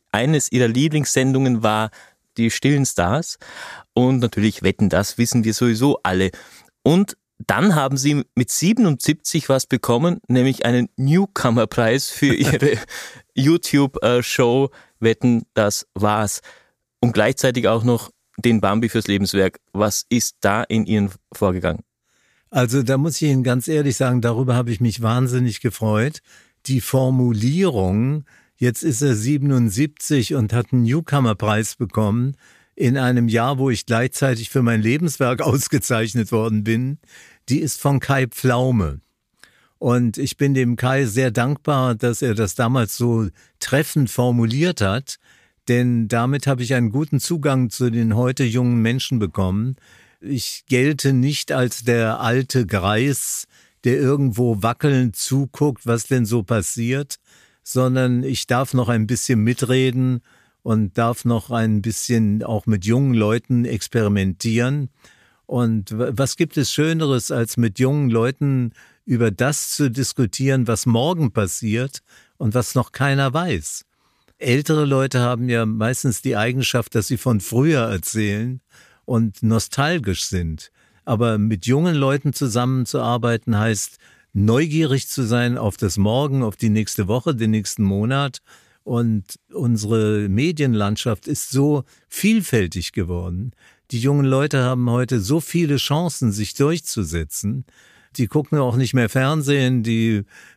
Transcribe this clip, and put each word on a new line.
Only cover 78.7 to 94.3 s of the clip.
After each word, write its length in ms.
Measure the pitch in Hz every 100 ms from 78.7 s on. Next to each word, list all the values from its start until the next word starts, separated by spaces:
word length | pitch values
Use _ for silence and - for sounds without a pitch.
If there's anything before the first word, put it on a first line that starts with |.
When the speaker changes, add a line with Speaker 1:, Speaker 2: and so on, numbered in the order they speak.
| _ - _
Speaker 2:
und 380 | - 120 113 -
nostalgisch 840 | 113 113 - - 143 175 104 87 -
sind. 440 | 95 82 78 - _ _ _
Aber 340 | - 110 117 107
mit 280 | 107 104 120
jungen 300 | 135 175 156
Leuten 360 | 135 143 143
zusammenzuarbeiten 1300 | - 135 110 123 131 117 139 117 120 117 113 - 104
heißt, 380 | 113 104 - - _ _ _
neugierig 760 | 101 107 120 165 151 156 135 -
zu 140 | -
sein 340 | 113 120 120 123
auf 180 | 110 -
das 200 | 101 101
Morgen, 440 | 101 120 147 135
auf 140 | 117 -
die 120 | 113
nächste 380 | 107 107 - 95
Woche, 260 | 120 165
den 160 | 131 110
nächsten 320 | 110 101 -
Monat. 580 | 101 98 110 139 139 - _ - _ _
Und 540 | - 120 117 107 95 - _
unsere 760 | - 123 113 104 113 107 107 104
Medienlandschaft 1000 | 98 151 156 139 110 101 107 127 107 -
ist 220 | 151 -
so 340 | 131 143 147 - _ _
vielfältig 840 | - 202 226 175 117 90 92 85
geworden. 600 | - 87 87 87 87 120 - _ _ -
Die 100 | 120
jungen 240 | 127 143
Leute 380 | 135